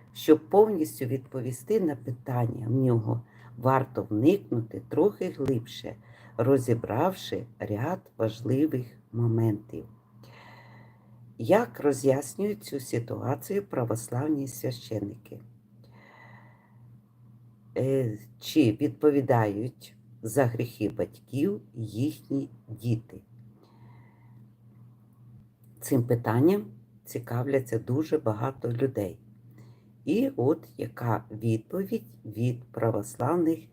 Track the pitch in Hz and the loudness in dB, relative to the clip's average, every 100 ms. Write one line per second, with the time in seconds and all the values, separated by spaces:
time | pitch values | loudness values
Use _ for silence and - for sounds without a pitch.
0 | - - - 156 - 196 214 190 156 - | -20 0 4 4 6 6 6 4 -2 -4
1 | 123 135 - 131 120 123 - 220 175 135 | -4 -4 -6 -8 -6 -6 -2 0 0 -2
2 | - 123 - 123 117 - 113 127 131 117 | -8 -10 -4 0 0 -2 -2 2 4 2
3 | 110 117 - - - - 131 131 - - | 0 -4 -6 -20 -20 -2 2 2 2 -6
4 | - 107 139 202 - 120 117 - - - | -2 2 4 4 0 -4 -4 -10 -4 2
5 | 196 202 185 - 135 120 - - - - | 2 2 -6 -2 -2 -2 -4 -12 -12 -14
6 | - - - - 120 139 123 113 - 110 | -18 -20 -8 0 4 4 4 0 0 0
7 | 175 185 - - - - 104 107 143 185 | 0 0 -6 -8 -8 -8 -4 -2 -2 -6
8 | - - 110 113 117 131 151 131 123 - | -8 -4 -2 -2 -2 2 2 0 -6 -14
9 | _ 117 117 113 113 104 - 78 - - | _ -2 2 2 2 0 -6 -14 -14 -20
10 | _ - - - - - - - - - | _ -20 -20 -20 -20 -20 -20 -20 -20 -20
11 | - - - - 113 196 240 - 147 127 | -20 -20 -18 -4 4 4 4 0 0 4
12 | 135 135 - - 202 202 - 139 127 120 | 4 2 0 -4 -4 -4 -8 -10 -4 -4
13 | 120 107 110 135 - 196 202 - 117 110 | -4 -4 -4 -4 -4 -6 -4 -2 -2 -2
14 | - 123 151 147 135 - 131 123 - 107 | -4 -2 0 -2 -4 -6 -8 -8 -8 -6
15 | 101 - - - - - _ - - - | -6 -10 -16 -18 -18 -20 _ -20 -20 -20
16 | - - - - - - _ - - - | -20 -20 -20 -20 -20 -20 _ -20 -20 -20
17 | _ _ - - - - - - 131 135 | _ _ -20 -20 -20 -20 -10 -2 0 2
18 | 123 104 - - - 160 120 104 147 - | 0 -4 -12 -16 0 4 4 4 -2 2
19 | 151 143 127 120 107 101 123 - - - | 4 4 4 4 4 0 -6 -10 -20 -20
20 | - - 113 104 123 117 117 - 104 - | -20 -12 -2 2 2 0 -4 -4 -4 -2
21 | 90 - - 127 180 208 - 127 107 101 | -6 -8 -8 -2 -2 -2 -10 -12 -8 -2
22 | 143 - - 139 135 - - 113 120 117 | -4 -4 -6 -6 -6 -12 -16 -6 -2 -2
23 | - - - - - - _ - - - | -4 -20 -20 -20 -20 -20 _ -20 -20 -20
24 | - - - - - _ - - - - | -20 -20 -20 -20 -20 _ -20 -20 -20 -20
25 | - - - - - _ - - - 131 | -20 -20 -20 -20 -20 _ -20 -14 0 0
26 | 117 117 113 113 156 202 214 - - - | 2 0 2 4 4 4 -2 -14 -20 -20
27 | - 131 120 120 139 135 123 117 120 127 | -12 -10 -6 -4 0 0 0 -4 -2 -2
28 | 156 156 113 107 131 135 120 117 131 113 | 0 -2 0 -2 -4 -4 -6 0 -2 0
29 | 95 82 - - - - - - - - | -6 -8 -20 -20 -20 -20 -20 -20 -20 -10
30 | 135 196 269 - 127 170 - - 113 - | -2 0 0 2 2 0 -4 -10 -10 -4
31 | 120 107 - 107 117 113 - 180 196 226 | -2 -2 -4 -4 -2 -2 -2 -6 -4 -6
32 | - - - 107 123 123 - - 113 104 | -6 -18 -12 -4 -2 -4 -8 -2 0 0
33 | 101 - 123 175 160 160 - | -4 -2 0 2 2 0 -4